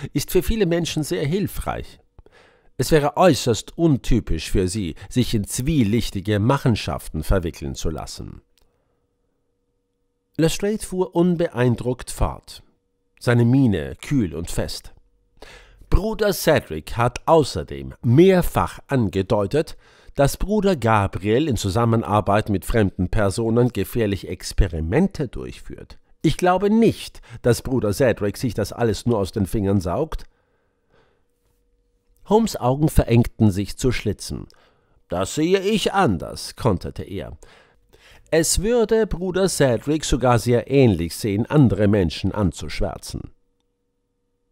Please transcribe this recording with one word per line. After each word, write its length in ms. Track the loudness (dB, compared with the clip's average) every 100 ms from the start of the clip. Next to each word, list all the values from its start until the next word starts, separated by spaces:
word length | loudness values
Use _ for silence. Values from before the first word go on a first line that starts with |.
| -8
ist 200 | -6 -2
für 100 | 0
viele 240 | 0 0 0
Menschen 380 | 0 -2 -4
sehr 200 | -4 -4
hilfreich. 760 | -2 -2 -4 -6 -6 -8 -10 -18 _ _ -20 _ _ _ _ -6
Es 140 | 2
wäre 260 | 2 2 4
äußerst 600 | 4 4 0 -2 -4 0
untypisch 720 | 2 2 2 2 2 -4 -2
für 160 | 0 0
Sie, 300 | -2 -6 -8 -4
sich 240 | -2 0
in 120 | -2
zwielichtige 960 | -2 -4 0 2 2 2 -2 -4 -2 0
Machenschaften 840 | 2 2 2 0 -2 -8 -8 -4
verwickeln 540 | 0 0 -2 -6 -10 -6
zu 120 | -6
lassen." 520 | -6 -10 -14 -16 -18 _ _ _ _ _ _ _ _ _ _ _ _ _ _ _ _ _ _ _ 0
Lestrade 400 | 0 0 -2 -4
fuhr 360 | -4 -4 -2
unbeeindruckt 960 | 2 2 2 -2 0 0 0 -2 -6 -8
fort, 520 | -4 -4 -4 -16 -20 _ _ _ _ _ _
seine 240 | 0 4
Miene 520 | 4 4 4 2 -4 -10
kühl 340 | -4 -2 -2
und 160 | -4 -6
fest. 440 | -6 -6 -8 -16 -20 _ _ _ _ -20 -20 -20 -20 0
"Bruder 420 | 2 2 0 0
Cedric 640 | 2 2 2 0 -8 -8 -2
hat 240 | -2 -2 4
außerdem 680 | 4 4 -4 -8 -10 -12 -4
mehrfach 800 | 4 6 8 6 2 -2 -4 -6 -4
angedeutet, 920 | 0 0 0 0 0 0 -2 -4 -10 _ _ -8
dass 240 | 0 0 0
Bruder 360 | -2 2 2
Gabriel 760 | 2 2 2 0 -2 0 2 2
in 100 | -2
Zusammenarbeit 880 | -2 0 2 0 0 0 2 0 0
mit 160 | -2
fremden 460 | 0 0 0 0 -2
Personen 580 | 0 0 0 0 2 2
gefährliche 600 | 0 -4 -2 -2 -2 -6
Experimente 1000 | -12 -2 0 2 0 0 2 0 -2 -8
durchführt. 720 | -8 -12 -14 -16 -16 -18 -20 _ _
Ich 160 | -2 2
glaube 320 | 2 2 2
nicht, 500 | 4 4 2 -6 -18 -20 -2
dass 180 | 0 0
Bruder 320 | 0 -2 0
Cedric 460 | 2 2 2 -4 -4
sich 160 | -4
das 180 | -4 -6
alles 320 | -2 -2 -2
nur 140 | -2 -2
aus 140 | -2
den 120 | -2
Fingern 380 | -2 0 0 0
saugt." 420 | 0 -4 -4 -8 -12 _ _ _ _ _ _ _ _ _ _ _ _ _ _ _ _ _ _ _
Holmes' 320 | 0 2 2 0
Augen 320 | 0 2 2
verengten 600 | 2 4 4 2 2 2
sich 260 | 2 -4 -4
zu 140 | -2
Schlitzen. 560 | -2 -4 -6 -8 -12 -14 _ _ _ _ _ -8
"Das 260 | -6 -4
sehe 260 | -2 0 0
ich 320 | 2 0 0
anders", 600 | 2 2 0 -6 -12 -14
konterte 480 | -4 -2 0 -4 -12
er. 340 | -10 -10 -12 -14 -20 -20 _ _ _ _ -20 -20 _
"Es 320 | 0 2 0
würde 460 | 0 2 2 2 0
Bruder 400 | -2 -4 0 0
Cedric 560 | 2 2 2 0 -2
sogar 340 | 0 0 2 2
sehr 320 | 2 0 2
ähnlich 460 | 4 6 4 -2 -4
sehen, 280 | -4 -2 0
andere 420 | 4 4 4 2
Menschen 420 | 2 2 -2 -4
anzuschwärzen." 1000 | -2 -2 -2 -8 -4 -4 -6 -12 -12 -14 -20 _ _ _ _ _ _ _ _ _ _ _